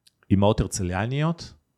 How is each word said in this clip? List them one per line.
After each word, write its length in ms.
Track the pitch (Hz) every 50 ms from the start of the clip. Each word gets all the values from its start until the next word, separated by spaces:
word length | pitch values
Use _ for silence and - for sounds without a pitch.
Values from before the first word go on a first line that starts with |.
| _ _ _ _ _ - 101
אמהות 280 | 95 98 104 113 -
הרצליאניות, 960 | 107 92 - - 95 87 90 92 107 120 131 143 151 165 170 165 - - - _ _ _ _